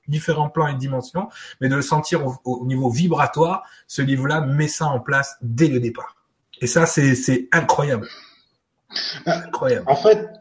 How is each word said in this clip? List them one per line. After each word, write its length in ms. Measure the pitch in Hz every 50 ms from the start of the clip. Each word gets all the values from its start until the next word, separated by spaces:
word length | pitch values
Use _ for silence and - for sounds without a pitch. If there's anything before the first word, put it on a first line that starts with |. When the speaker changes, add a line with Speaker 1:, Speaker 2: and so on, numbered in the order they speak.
| _ -
Speaker 1:
différents 420 | 147 156 - - 156 151 147 147
plans 160 | - 160 175
et 80 | 180 139
dimensions, 560 | 127 131 139 135 127 123 - - 170 208 220 - - - - - -
mais 80 | 135 131
de 40 | 135
le 40 | 143
sentir 460 | 139 - 165 151 - - 175 156 143
au, 80 | 131 127 - -
au 220 | 127 123 123 127
niveau 240 | 127 135 131 135 123
vibratoire, 720 | 113 131 180 170 160 156 143 - - 147 165 170 185 - - - - - _
ce 160 | - - -
livre-là 400 | 135 135 135 131 131 143 156 156
met 260 | 147 135 139 147 151 147
ça 200 | - - 156 151
en 120 | 135 120
place 360 | - - 139 135 135 - - -
dès 280 | 123 117 117 117 165 151
le 120 | 131 123
départ. 360 | 120 117 117 - - - - _ _ _ _ _ _ _ - -
Et 60 | 127
ça, 180 | 117 - 170 165
c'est, 300 | - - 165 139 135 127
c'est 340 | 127 - - 131 123 - -
incroyable. 540 | - 170 135 120 - - 143 143 131 110 101 - - - - - _ _ _ _ _ _ _ _ _ _ _ _ - - - - - 143 -
Speaker 2:
Euh, 60 | 170 170 170 -
Speaker 1:
Incroyable. 380 | - - - 139 131 120 - -
Speaker 2:
en 100 | 135 143
fait, 320 | - - 220 214 214 - - - -